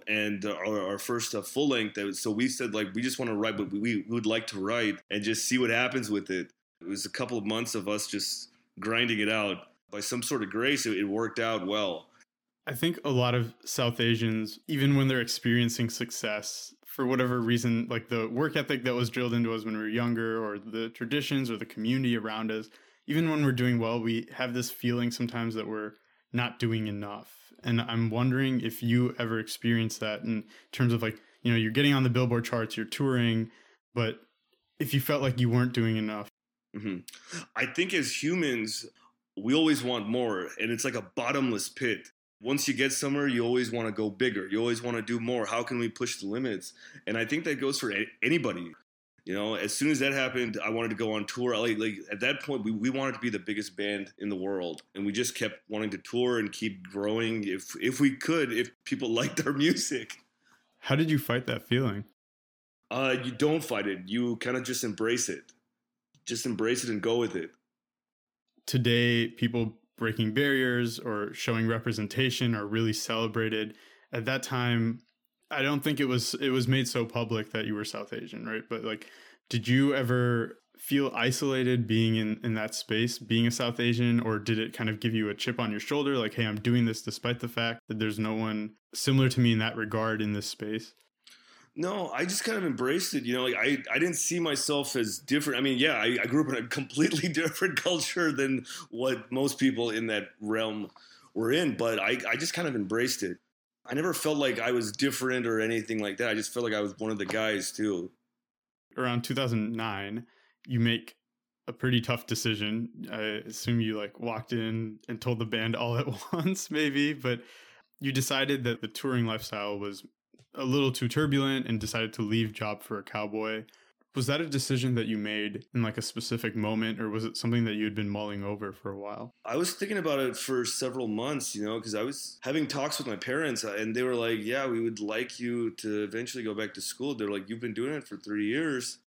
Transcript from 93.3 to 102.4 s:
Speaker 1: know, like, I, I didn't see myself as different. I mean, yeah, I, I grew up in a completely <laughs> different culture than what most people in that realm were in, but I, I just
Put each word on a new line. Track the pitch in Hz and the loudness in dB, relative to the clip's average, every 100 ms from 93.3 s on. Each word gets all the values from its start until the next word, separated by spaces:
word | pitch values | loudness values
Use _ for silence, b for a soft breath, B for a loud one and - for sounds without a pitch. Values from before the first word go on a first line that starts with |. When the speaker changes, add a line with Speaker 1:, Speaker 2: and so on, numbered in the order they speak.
Speaker 1:
know, | 127 127 | 0 0
like, | 107 | 2
I, | 127 135 - | 2 2 0
I | 131 | 2
didn't | 175 160 | 2 2
see | - 170 | 0 0
myself | 160 139 - 143 139 131 | 0 0 2 0 0 0
as | 107 - | 0 -2
different. | - 147 147 123 | 0 0 2 0
I | |
mean, | 135 127 | 2 4
yeah, | 156 | 2
I, | 117 117 120 | 4 2 2
I | 117 | 2
grew | 143 | 2
up | 151 | 2
in | 123 117 | 0 -2
a | |
completely | - 131 143 165 156 175 | -4 -2 2 4 4 0
<laughs> | |
different | 151 160 - 190 139 | 0 0 0 0 0
culture | 180 170 - 180 165 | 0 0 0 2 2
than | 135 135 131 B B B | 2 2 0 B B B
what | 117 131 117 - | -2 0 0 -2
most | 127 139 - | 0 0 4
people | 131 113 117 | 2 4 0
in | 110 113 | 0 0
that | 104 101 - | -2 -4 -8
realm | 107 110 110 107 92 - B B B | -2 0 0 -4 -8 -12 B B B
were | 104 113 | -2 2
in, | 156 156 110 | 4 2 2
but | 117 107 | 0 2
I, | 101 123 110 | 2 0 0
I | |
just | 120 | -2